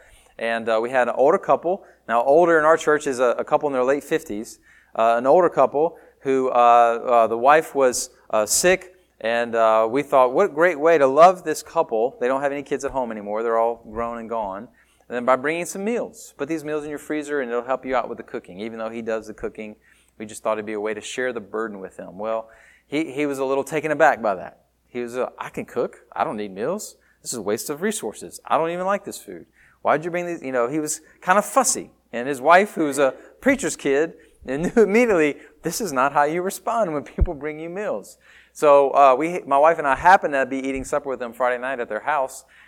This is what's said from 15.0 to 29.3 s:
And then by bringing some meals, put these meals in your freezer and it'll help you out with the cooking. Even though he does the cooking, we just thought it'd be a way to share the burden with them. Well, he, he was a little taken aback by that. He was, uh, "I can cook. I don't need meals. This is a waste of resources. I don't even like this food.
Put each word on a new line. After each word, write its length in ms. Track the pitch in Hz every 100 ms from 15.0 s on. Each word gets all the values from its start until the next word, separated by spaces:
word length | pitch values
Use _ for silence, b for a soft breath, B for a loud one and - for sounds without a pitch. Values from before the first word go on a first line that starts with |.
| -
And 80 | 120
then 100 | 123
by 100 | 127
bringing 300 | 139 165 175
some 180 | 196
meals, 500 | 202 233 - - - -
put 100 | 143
these 160 | 160
meals 200 | 147 151
in 60 | 147
your 100 | 143
freezer 420 | - 151 143 147
and 100 | 123
it'll 120 | 120
help 220 | 120 131 131
you 100 | 127
out 100 | 113
with 100 | 113
the 60 |
cooking. 380 | - 123 - 90
Even 180 | 113 113
though 100 | 110
he 120 | 117
does 260 | 113 113 107
the 60 |
cooking, 420 | 107 110 104 107 107 b b b -
we 80 | 107
just 160 | 107
thought 120 | 113
it'd 120 | 107 107
be 60 |
a 80 | 107
way 140 | 107
to 80 | 107
share 320 | 101 - 127
the 80 | 117
burden 400 | 98 110 113 101
with 160 | 95 -
them. 200 | 90 87
Well, 320 | 110 113 110 b b b b
he, 240 | 143 160
he 140 | 131 147
was 120 | 135
a 60 |
little 220 | 135 135 131
taken 260 | 156 156
aback 300 | 147 151 113
by 140 | 113 92
that. 220 | 85 - _ _ _
He 140 | 123
was, 160 | 120 123
uh, 120 | 113 -
"I 120 | 135
can 160 | - 117
cook. 400 | - 165 - -
I 100 | -
don't 140 | - 107
need 160 | 104
meals. 440 | 95 123 202 - - _ _
This 120 | -
is 60 | 127
a 20 |
waste 280 | 98 113 -
of 120 | 147
resources. 580 | 202 214 113 - 87 - -
I 120 | 127
don't 140 | 165
even 140 | 175 185
like 200 | 202 -
this 120 | 104
food. 280 | -